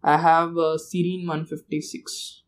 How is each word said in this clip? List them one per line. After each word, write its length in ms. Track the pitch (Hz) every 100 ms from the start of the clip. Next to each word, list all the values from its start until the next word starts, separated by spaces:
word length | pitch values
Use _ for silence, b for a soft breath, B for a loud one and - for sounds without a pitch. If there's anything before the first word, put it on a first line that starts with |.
I 140 | - 151
have, 340 | 165 165 170
uh, 280 | 170 160 160
serine 480 | - 180 175 185 175
one 180 | 156
fifty-six. 1000 | 160 151 _ 151 - - - - - -